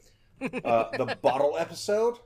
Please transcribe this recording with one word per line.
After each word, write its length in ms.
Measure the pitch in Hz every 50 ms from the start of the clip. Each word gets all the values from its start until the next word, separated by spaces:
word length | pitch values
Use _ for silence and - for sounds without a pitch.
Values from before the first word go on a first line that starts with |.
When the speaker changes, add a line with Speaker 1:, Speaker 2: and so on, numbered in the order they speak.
| - - - _ _ _ _ -
Speaker 1:
uh, 540 | 269 - - 247 - - 120 113 113 - -
the 200 | - 127 - 135
Speaker 2:
<laughs> 40 | -
Speaker 1:
bottle 360 | - 135 123 135 143 147 156
episode. 640 | 160 170 - 170 - - - 208 214 226 233 233 - -